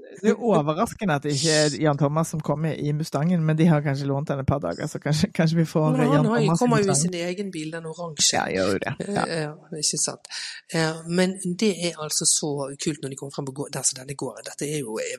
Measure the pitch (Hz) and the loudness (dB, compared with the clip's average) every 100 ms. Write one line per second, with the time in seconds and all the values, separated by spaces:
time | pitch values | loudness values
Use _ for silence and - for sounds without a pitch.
0 | - - 208 - 240 175 147 156 233 - | -12 -2 0 2 2 2 2 0 -2 -2
1 | 202 143 147 139 160 156 151 139 151 143 | 0 0 0 0 4 4 4 4 2 4
2 | 143 151 165 156 - 147 160 139 147 147 | 2 2 -2 -2 -2 -2 -2 -2 -2 -2
3 | 160 139 160 180 156 156 170 151 147 135 | -2 0 2 2 4 6 6 6 4 0
4 | 139 139 156 139 135 143 85 85 147 - | 0 -2 -2 -2 0 0 -2 -4 -6 -4
5 | - 151 - - 160 170 160 165 156 254 | 0 2 2 2 2 4 2 2 4 4
6 | - - 214 233 220 170 247 220 196 185 | 4 4 4 4 4 4 4 4 4 2
7 | 175 175 175 180 202 170 156 165 165 160 | 0 -2 -4 -4 -6 -6 -8 -8 -10 -10
8 | 170 147 - - - 92 95 98 - - | -8 0 0 2 0 0 0 0 -2 -6
9 | - 202 - 165 151 156 - 160 151 156 | -4 -4 -2 -4 -6 -10 -12 -6 -4 -2
10 | - - - - - - - 170 160 160 | -4 -6 -12 -12 -10 -12 -6 -2 -2 -2
11 | 165 175 185 190 180 180 220 170 175 160 | -2 2 2 0 -6 0 0 0 -4 -6
12 | 156 - 165 - 156 143 135 139 165 147 | -6 -2 0 2 0 -4 -6 -6 -4 -4
13 | 135 135 139 - 139 135 139 143 123 135 | -8 -10 -10 -8 -8 -8 -8 -4 -2 -4
14 | 131 139 170 107 - - 143 151 117 107 | -8 -10 -10 -10 -14 -8 -6 -4 -4 -6
15 | - | -6